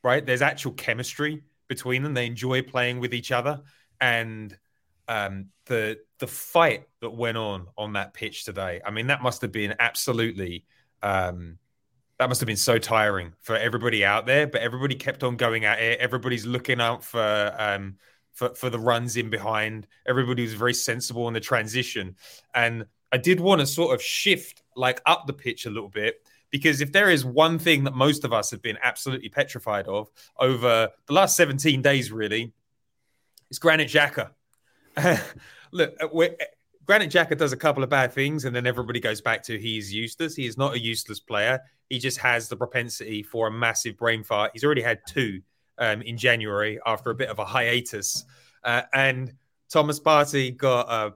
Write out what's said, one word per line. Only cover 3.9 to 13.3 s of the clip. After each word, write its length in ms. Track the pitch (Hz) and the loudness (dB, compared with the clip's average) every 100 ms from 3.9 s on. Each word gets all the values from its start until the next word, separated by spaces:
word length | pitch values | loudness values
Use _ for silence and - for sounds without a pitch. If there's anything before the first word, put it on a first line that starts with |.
| _ | _
And, 560 | 127 117 113 110 107 - _ _ _ _ - | 0 2 -2 -10 -14 -18 _ _ _ _ -6
um, 400 | 110 101 98 98 _ _ | -4 -4 -6 -12 _ _
the, 320 | 120 107 110 _ _ | -2 -2 -6 _ _
the 80 | 127 | -10
fight 640 | - - 170 165 110 - _ | -10 0 4 4 2 -6 _
that 100 | 117 | -12
went 260 | 117 117 113 | -4 -4 -2
on, 300 | 110 98 90 - | -4 -6 -10 -10
on 160 | 107 | -6
that 220 | 104 98 | -4 -6
pitch 300 | - 107 - | -8 -10 -10
today, 360 | - 98 95 87 | -10 -6 -6 -6
I 60 | 104 | -8
mean, 180 | 107 123 | -6 -2
that 140 | 139 | 0
must 200 | 123 - | 0 -2
have 100 | 117 | -6
been 220 | 113 104 107 | -4 -4 0
absolutely, 880 | 117 - - 117 117 95 92 87 _ _ _ _ | 0 0 -2 0 0 -2 -8 -8 _ _ _ _
um, 560 | 104 95 90 87 85 87 _ _ _ _ _ _ | 0 0 0 -4 -12 -18 _ _ _ _ _ _
that 100 | 127 | 0
must 120 | 123 | 0
have 60 | 113 | -2
been 100 | 104 | -2
so 220 | - 117 | 2 2
tiring 540 | - 110 107 98 85 | 4 2 2 0 -6